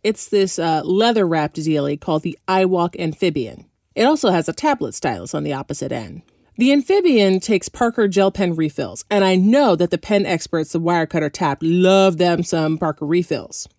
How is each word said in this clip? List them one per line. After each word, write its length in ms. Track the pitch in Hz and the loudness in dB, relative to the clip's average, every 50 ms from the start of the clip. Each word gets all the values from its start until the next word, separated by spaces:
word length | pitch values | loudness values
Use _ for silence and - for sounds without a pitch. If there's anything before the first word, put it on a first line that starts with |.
| - | -4
It's 240 | 214 220 - - - | -4 -4 -4 -4 -2
this, 300 | - 202 196 185 - - | 0 2 2 0 0 -2
uh, 240 | 165 165 160 156 - | -2 0 0 0 0
leather-wrapped 720 | - 185 196 220 240 233 220 196 170 165 160 151 147 - | 0 0 2 2 2 2 2 2 0 0 0 -2 -4 -4
dealie 420 | - 156 160 156 147 143 143 147 147 | -4 -2 -2 0 0 0 -2 -4 -6
called 260 | - - 160 156 - | -4 -2 -2 -2 -2
the 140 | 180 - - _ | -4 -10 -8 _
iWalk 480 | - 190 190 190 185 190 180 170 175 - - | -2 0 2 2 2 2 0 0 -2 -4 -6
Amphibian. 640 | 175 160 156 - - 180 151 143 120 107 - - - _ _ _ _ _ - | -6 -6 -4 -2 -2 -2 -2 -2 -6 -8 -10 -18 -20 _ _ _ _ _ -2
It 100 | - 226 | 0 2
also 260 | 262 311 294 - 220 | 2 2 2 2 2
has 200 | 175 170 160 - | 2 0 0 -2
a 20 | 165 | -4
tablet 420 | - - 302 285 254 - 117 - | -2 0 -2 0 -2 -4 -8 -8
stylus 400 | - - 143 113 90 87 120 - | -6 -6 -6 -6 -6 -8 -8 -8
on 100 | 151 147 | -6 -6
the 100 | 151 143 | -6 -6
opposite 380 | 135 135 - 139 - 135 135 131 | -8 -8 -10 -10 -8 -8 -8 -8
end. 300 | 120 110 92 - 165 - _ _ _ _ _ _ | -8 -10 -12 -14 -18 -20 _ _ _ _ _ _
The 160 | - 240 262 277 | 0 2 4 4
Amphibian 680 | 285 262 - 381 415 359 349 277 226 202 196 190 185 | 2 2 2 2 2 4 4 4 4 4 4 2 2
takes 300 | - - 220 185 - - | 0 0 -2 -2 -2 -4
Parker 400 | - - 247 233 233 - 214 202 | -4 -2 -2 0 0 0 0 0
gel 240 | 180 196 196 196 196 | 2 2 2 2 2
pen 240 | - 196 180 170 | 0 -2 -2 0
refills, 480 | 160 160 151 - - 139 95 90 - - - | -2 -2 -4 -4 -6 -8 -8 -8 -10 -6 -2
and 160 | 208 202 196 | 0 2 4
I 120 | 190 185 | 4 4
know 400 | 185 185 208 233 285 294 233 180 | 4 4 4 4 4 4 4 2
that 160 | 156 175 175 - | 2 0 0 -2
the 60 | 170 | -4
pen 280 | - - 208 202 202 | -2 0 0 0 0
experts 460 | - 180 165 - - - 165 156 - - | 0 -2 -4 -4 -4 -4 -4 -4 -4 -4
the 80 | 170 | -4
Wirecutter 520 | 165 170 175 170 160 160 - 165 156 143 - | -2 0 0 0 0 -2 -2 -2 -4 -4 -4
tapped 300 | - 185 147 139 - 160 | -2 -2 -2 -2 -2 0
love 560 | 160 170 180 180 190 190 196 196 190 175 156 | 0 2 4 4 6 6 6 4 4 2 2
them 240 | 180 175 170 165 175 | 0 0 0 0 -2
some 360 | - - 165 156 156 160 156 | -2 -2 -2 -2 -2 -2 -2
Parker 280 | 180 156 147 - 151 | -4 -4 -6 -4 -4
refills. 640 | 147 165 180 175 - 156 120 - - - - - - _ | -2 -2 -2 -2 -2 -4 -8 -8 -10 -14 -14 -16 -16 _